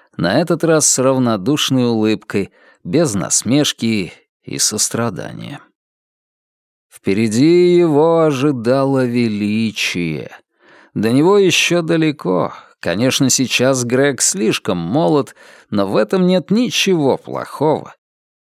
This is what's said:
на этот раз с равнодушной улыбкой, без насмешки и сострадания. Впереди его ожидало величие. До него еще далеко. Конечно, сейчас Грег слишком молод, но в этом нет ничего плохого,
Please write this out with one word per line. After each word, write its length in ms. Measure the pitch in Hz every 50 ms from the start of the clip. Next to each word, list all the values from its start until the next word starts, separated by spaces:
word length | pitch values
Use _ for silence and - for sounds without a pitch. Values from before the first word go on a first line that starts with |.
| _ _ _
на 240 | - - 87 104 147
этот 240 | 175 165 170 160 -
раз 220 | 160 160 151 139
с 120 | - - -
равнодушной 880 | 127 135 135 131 127 117 110 98 90 123 151 - - - 131 131 123
улыбкой, 640 | 120 117 110 107 110 107 - - - - 101 92 - _ _ _ _ _ _ -
без 300 | 87 90 156 170 131 101
насмешки 1000 | 95 69 - - - - 101 131 151 143 - - - 117 113 110 104 87 78 - - _ _ _ _ -
и 160 | - - -
сострадания. 1000 | - - 214 - - - - 110 117 - 180 - - - - - - - 143 - - _ _ _ _ _ _ _ _ _ _ _ _ _ _ _ _ _ _ _ _ _ _ _ _ _ -
Впереди 840 | - - 101 98 107 117 110 104 117 143 165 175 175 180 180 175
его 460 | 175 175 165 147 143 156 165 165 165
ожидало 840 | 160 156 143 123 135 151 139 120 107 120 131 139 135 135 135 131 127
величие. 1300 | 120 120 123 120 113 104 101 104 104 107 110 113 110 - - - - - 90 87 80 76 67 55 - - - _ _ _ _ _ - - - - _ -
До 160 | - 101 113
него 280 | 123 139 156 185 202 202
еще 440 | 196 175 - - - - 170 175 165
далеко. 720 | 156 170 160 160 156 143 - - 175 92 - - - - - - - _ _
Конечно, 500 | - 87 85 101 127 131 120 - 139 127
сейчас 540 | - - 131 110 - - 123 135 135 127 123
Грег 380 | 117 123 127 139 143 127 - -
слишком 560 | - - 190 214 202 - - - - 95 87
молод, 560 | 82 85 117 156 170 170 156 143 123 - - _ - - - - - -
но 160 | 104 101 98
в 100 | 95 113
этом 300 | 190 214 - 196 190 180
нет 240 | 180 185 180 180 -
ничего 680 | 196 233 254 190 - - - 196 185 160 143 127 95
плохого, 800 | - - - 65 64 - - - - 139 156 139 98 - - - _ _ _ _ _ _ _ _ _